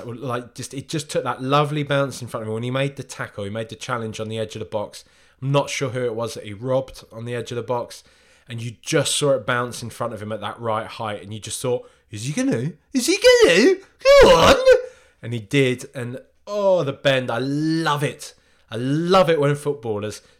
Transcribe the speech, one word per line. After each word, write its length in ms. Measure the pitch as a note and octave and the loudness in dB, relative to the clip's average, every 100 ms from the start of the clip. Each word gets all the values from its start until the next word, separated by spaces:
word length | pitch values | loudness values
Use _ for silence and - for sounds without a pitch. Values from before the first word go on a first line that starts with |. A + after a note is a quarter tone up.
like, 500 | A#2+ B2 C3+ B2 B2 | -12 -10 -8 -8 -8
just, 200 | - A#2+ | -14 -12
it 140 | C#3 - | -12 -8
just 220 | D#3+ - | -8 -4
took 140 | F3 | -4
that 180 | B2+ B2 | -4 -4
lovely 400 | C3 D3 C#3+ D3+ | 0 2 2 -2
bounce 400 | C#3 C#3 C#3 - | -2 0 -2 -6
in 60 | A#2 | -10
front 140 | A#2+ | -8
of 60 | A2 | -6
him 60 | |
when 80 | A2 | -4
he 80 | B2 | -4
made 260 | C3 C#3 C#3 | -2 -4 -6
the 60 | |
tackle. 420 | - - A#2+ - | -14 -12 -12 -10
He 60 | G2+ | -8
made 180 | A2+ A2 | -8 -8
the 80 | A2 | -10
challenge 440 | - A#2+ A2 G#2 | -6 -6 -6 -8
on 80 | G#2+ | -6
the 100 | A2 | -6
edge 180 | A2 A2 | -6 -8
of 40 | |
the 60 | G#2+ | -8
box. 380 | A2 G2+ - - _ _ _ | -6 -8 -12 -20 _ _ _
I'm 120 | C3 | -2
not 180 | C#3+ C#3 | 0 0
sure 200 | - C3+ | -4 -6
who 140 | B2+ | -4
it 100 | A#2+ | -4
was 200 | A2 A2+ | -4 -6
that 100 | - | -8
he 100 | G#2+ | -14
robbed 500 | G2+ B2+ C3 C3 - - | -10 -2 -2 -4 -12 -18
on 120 | A2 | -14
the 100 | A#2+ | -10
edge 180 | A#2+ A2+ | -8 -8
of 40 | A#2+ | -8
the 60 | |
box, 420 | A2 A#2+ A2+ - - _ _ _ - | -4 -4 -6 -14 -20 _ _ _ -14
and 120 | A#2 | -12
you 160 | A#2 G#2+ | -10 -12
just 340 | - D#3 C3+ - | -2 0 0 0
saw 160 | D3 | 2
it 140 | C3 A2 | 0 0
bounce 360 | B2 B2 A2 | -2 -2 -8
in 80 | A#2 | -10
front 220 | - A#2+ | -8 -8
of 80 | G#2+ | -6
him 120 | G#2+ | -8
at 80 | G#2+ | -8
that 200 | G2+ - | -8 -6
right 260 | A#2 G#2+ G2+ | -4 -2 -4
height, 360 | - A2 G#2 | -8 -8 -8
and 100 | F#2+ | -10
you 60 | G#2+ | -12
just 240 | G#2+ - | -10 -6
thought, 260 | B2+ B2 - _ _ | -2 -2 -4 _ _
"Is 140 | G#2 | -10
he 80 | B2 | -6
gonna? 400 | F#3+ C4 A#2 C#3+ - _ | -2 0 0 -4 -8 _
Is 140 | C4 B3+ | -2 0
he 100 | G4+ | 4
gonna? 600 | A#4+ B4 G#4+ F3 D4+ F#4 - _ C5 C#5+ | 6 8 8 6 6 4 -4 _ 6 10
Go 140 | B4 B4+ | 10 8
on!" 200 | - B4+ C5 B4 - - _ _ | 6 6 6 4 2 -16 _ _
And 100 | A#2 | -8
he 80 | A#2 | -8
did, 480 | G2+ C#3+ C3 B2+ - | 0 2 2 0 -6
and, 260 | C3+ A#2+ B2+ - _ - | -12 -10 -12 -16 _ -8
oh, 340 | G#3 G3 F3+ | 0 2 2
the 100 | C#3 | 0
bend. 380 | C#3 C#3+ C3 B2 | -2 2 2 0
I 80 | A#2 | -2
love 640 | C3+ C#3+ D#3 D#3+ D#3+ C#3+ | -2 -2 0 0 0 0
it. 320 | C#3+ A2 - - _ _ - | -2 -6 -14 -20 _ _ -12
I 60 | A2+ | -6
love 540 | B2+ D3 F3 F#3+ E3+ | -2 0 4 4 6
it 100 | D#3+ | 4
when 140 | C#3+ | 2
footballers 680 | C#3+ D3 C#3+ A#2 G#2 G#2+ - _ | 0 -2 -4 -4 -6 -6 -10 _